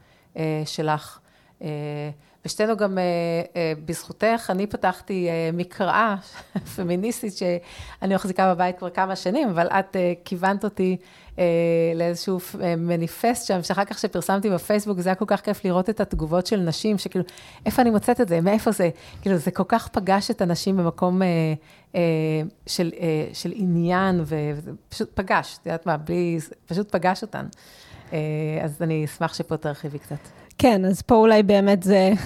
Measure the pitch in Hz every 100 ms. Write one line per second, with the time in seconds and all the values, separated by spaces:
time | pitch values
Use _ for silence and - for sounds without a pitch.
0 | _ _ _ - 160 156 147 - 156 151
1 | - - _ _ _ - 160 147 147 147
2 | 147 147 _ _ - - 214 214 202 185
3 | 180 170 170 170 - 175 160 160 160 160
4 | - - 214 233 - 185 208 240 185 180
5 | - 190 175 165 165 170 175 - 190 -
6 | 226 196 - - - 196 - - 175 180
7 | 220 233 214 - 180 175 - - - -
8 | 190 190 190 185 190 175 180 180 180 185
9 | 190 185 180 254 254 170 170 196 190 190
10 | 180 175 - 180 190 196 208 - 185 185
11 | - - - - 175 170 170 165 165 165
12 | 170 170 - 185 - 208 180 170 170 170
13 | 165 - 233 247 - 185 165 190 202 -
14 | 202 180 170 196 208 175 - 208 208 185
15 | 180 185 208 196 - 196 190 180 185 208
16 | 196 160 156 175 180 208 170 151 220 208
17 | 190 185 175 - - - - 233 240 214
18 | - 240 214 170 180 214 240 202 170 -
19 | - - 196 180 180 185 185 226 - -
20 | 190 196 - 220 180 165 196 190 170 -
21 | 180 185 185 165 160 151 - - _ 180
22 | 170 160 156 156 160 - - - 170 -
23 | 170 156 - - 175 214 185 170 170 180
24 | 190 180 151 156 151 147 147 - - -
25 | 220 - 190 196 143 - 170 165 - 151
26 | 156 175 175 165 - - - 170 208 185
27 | 185 190 208 135 139 - - - - -
28 | - 160 151 151 151 156 160 147 165 156
29 | 151 - 165 - 160 156 151 143 147 143
30 | - 147 - - - - 240 202 190 190
31 | - 233 226 214 202 202 202 202 185 196
32 | 185 208